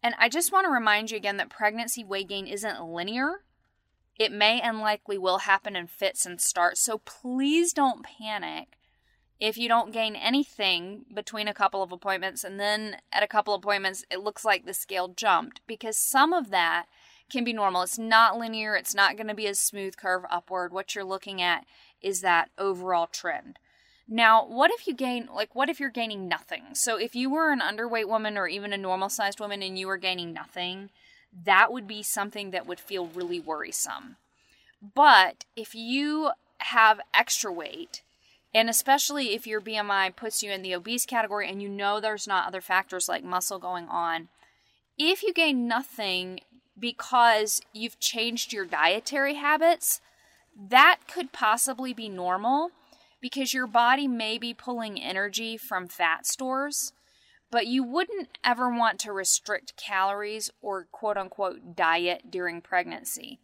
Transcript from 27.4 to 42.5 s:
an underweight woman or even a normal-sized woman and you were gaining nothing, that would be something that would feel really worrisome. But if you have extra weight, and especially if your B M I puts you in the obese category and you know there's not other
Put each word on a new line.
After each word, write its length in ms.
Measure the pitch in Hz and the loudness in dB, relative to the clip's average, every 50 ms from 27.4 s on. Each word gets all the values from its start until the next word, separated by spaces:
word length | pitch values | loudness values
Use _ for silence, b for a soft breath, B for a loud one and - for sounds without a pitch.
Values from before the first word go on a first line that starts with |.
| 320 311 294 | 4 2 2
an 80 | 254 | 2
underweight 480 | 190 156 202 214 233 240 226 226 220 190 | 0 -2 -2 -4 -4 -2 -2 -2 -2 0
woman 300 | 220 220 220 214 208 202 | -2 -2 -2 -2 -2 -2
or 100 | 190 170 | -4 -4
even 240 | 165 202 202 208 202 | -4 -6 -6 -4 -6
a 60 | 196 | -4
normal-sized 640 | 196 190 185 185 190 202 - - 214 196 202 - | -2 -2 -2 -2 -2 -4 -2 -2 -2 -4 -4 -6
woman 220 | 214 208 202 202 196 | -8 -8 -8 -6 -8
and 160 | 190 190 185 | -8 -6 -6
you 100 | 185 190 | -4 -4
were 100 | 190 185 | -6 -2
gaining 340 | 185 185 185 180 175 170 165 | -2 -4 -4 -4 -6 -8 -10
nothing, 560 | 156 - - - 185 180 180 185 190 196 202 b b b b b b b b b 185 165 | -12 -14 -12 -10 -8 -8 -8 -8 -10 -14 -18 b b b b b b b b b -10 2
that 260 | - 196 185 220 220 | 6 8 8 8 8
would 160 | 233 254 214 | 4 -6 -10
be 160 | 196 214 208 208 | -10 -12 -10 -6
something 500 | - - 220 202 208 208 214 208 196 185 | -6 -4 -4 -4 -4 -6 -10 -10 -6 -6
that 140 | 180 - | -6 -6
would 140 | - 175 175 | -6 -10 -12
feel 280 | - - 196 190 175 165 | -10 -8 -6 -6 -6 -6
really 320 | 160 175 180 170 175 175 | -6 -8 -6 -4 -4 -6
worrisome. 760 | 156 151 156 151 151 - - - - - 110 - - - 247 _ _ _ b b b b b b b b b b - 208 _ | -4 -4 -6 -6 -6 -6 -4 -6 -4 -4 -6 -12 -12 -16 -20 _ _ _ b b b b b b b b b b -20 -8 _
But 500 | 262 285 294 254 202 185 175 - _ - _ _ | 8 10 10 10 10 8 6 2 _ -18 _ _
if 200 | - 220 - - | -14 -14 -12 -12
you 560 | 226 233 233 254 277 285 294 302 311 311 285 - _ _ _ _ _ | -12 -6 -2 -2 0 0 0 -2 0 0 -2 -2 _ _ _ _ _
have 420 | - - 247 240 220 220 214 208 - _ - | -8 0 4 6 8 8 6 4 0 _ 4
extra 400 | 196 240 - - - - 214 180 | 4 4 4 0 -2 -2 -4 -6
weight, 500 | 170 156 - - - - - - - _ b b b b b b b b _ _ | -8 -8 -10 -10 -14 -14 -14 -16 -20 _ b b b b b b b b _ _
and 160 | 220 226 226 | 2 2 4
especially 640 | 226 - - 269 269 294 - - 285 294 269 233 202 | 2 0 4 4 4 4 4 0 -2 -2 -2 -2 -2
if 120 | 233 240 | -4 -4
your 140 | 226 214 214 | -4 -6 -6
B 140 | 190 220 220 | -4 -4 -4
M 160 | 214 208 202 | -4 -2 0
I 180 | 202 196 190 185 | 2 2 2 0
puts 340 | 185 - - 220 220 - - | -2 -6 -10 -6 -4 -4 -4
you 80 | 208 | -4
in 120 | 196 190 190 | -6 -6 -6
the 120 | 185 185 | -6 -6
obese 300 | 180 175 220 233 247 - | -6 -4 -4 -4 -4 -4
category 460 | - 262 233 220 208 202 208 202 - | -2 0 0 0 0 -2 -4 -4 -4
and 100 | 190 196 | -6 -8
you 80 | 202 202 | -8 -8
know 320 | 202 202 202 202 208 214 | -8 -4 -2 0 0 0
there's 260 | 208 220 214 208 - | -2 -4 -4 -4 -4
not 200 | 208 196 185 - | -2 0 0 0
other 160 | - | -2